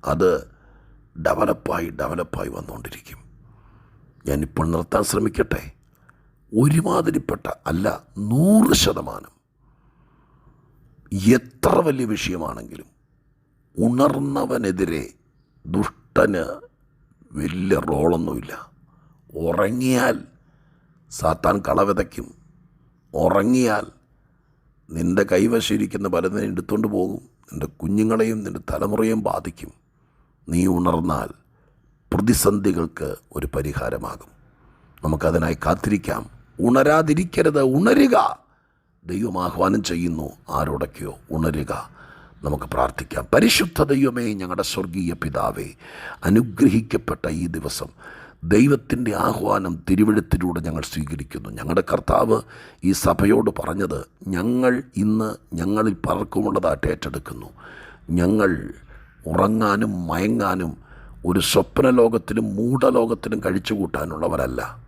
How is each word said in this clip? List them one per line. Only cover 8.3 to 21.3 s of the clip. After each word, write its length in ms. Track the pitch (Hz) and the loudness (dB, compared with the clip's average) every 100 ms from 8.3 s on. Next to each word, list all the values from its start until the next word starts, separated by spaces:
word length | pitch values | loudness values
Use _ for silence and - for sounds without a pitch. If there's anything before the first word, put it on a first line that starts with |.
| 123 180 214 - - | 4 6 6 6 4
ശതമാനം 580 | - - - 50 - _ _ _ _ _ _ _ _ _ _ _ _ _ _ _ _ _ - 98 98 | 2 0 -6 -12 -16 _ _ _ _ _ _ _ _ _ _ _ _ _ _ _ _ _ -8 0 4
എത്ര 420 | 123 - - - - | 4 2 -2 2 4
വലിയ 260 | 165 135 117 | 2 0 -2
വിഷയമാണെങ്കിലും 840 | 107 - 90 71 57 57 - - _ _ _ _ _ _ _ _ - | -4 -4 -6 -6 -10 -14 -16 -20 _ _ _ _ _ _ _ _ 0
ഉണർന്നവനെതിരെ 1300 | 113 123 285 139 139 139 - - 104 90 90 80 64 _ _ _ _ _ 78 | 0 4 2 2 -2 -2 -2 -2 -2 -2 -2 -2 -8 _ _ _ _ _ -4
ദുഷ്ടന് 760 | 92 - - _ - - 92 82 - - _ _ _ _ _ _ | -2 -2 -6 _ 2 2 2 -4 -8 -18 _ _ _ _ _ _
വലിയ 440 | 73 76 87 95 98 | -8 -6 -4 0 0
റോളൊന്നുമില്ല. 760 | - 71 80 82 80 69 - - - _ _ _ _ _ _ - | 0 0 2 2 -2 -6 -10 -16 -18 _ _ _ _ _ _ -6
ഉറങ്ങിയാൽ 760 | 82 - 101 123 131 127 254 - - _ _ _ _ _ _ _ _ | -2 0 0 0 2 2 2 -2 -8 _ _ _ _ _ _ _ _
സാത്താൻ 440 | - 80 | -2 0